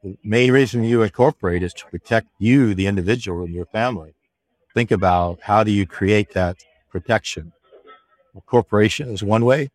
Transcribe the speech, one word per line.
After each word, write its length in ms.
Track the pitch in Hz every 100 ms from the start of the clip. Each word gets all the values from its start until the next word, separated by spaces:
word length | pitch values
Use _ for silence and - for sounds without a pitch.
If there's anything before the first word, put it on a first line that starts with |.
the 140 | 101 95
main 280 | 104 113 127
reason 320 | 127 127 120
you 200 | 113 117
incorporate 600 | 107 - 127 - 95 87
is 100 | 87 -
to 100 | -
protect 420 | - - 113 - _
you, 340 | 104 135 120
the 140 | 92 95
individual, 580 | 101 87 120 101 87 87
and 80 |
your 120 | 85 87
family. 460 | 107 120 104 78 _ _ _ _ _ _
Think 180 | - 117
about 480 | 104 92 90 87 85
how 220 | - 104
do 80 | 107
you 140 | 101 95
create 480 | - 98 104 101
that 240 | 95 90 87 _ _ _
protection? 640 | 92 87 110 - - 80 _ _ - - - _ _ _ 98
A 60 |
corporation 680 | _ 123 104 104 107 - 139
is 140 | 98
one 220 | 98 110 117
way 240 | 139 139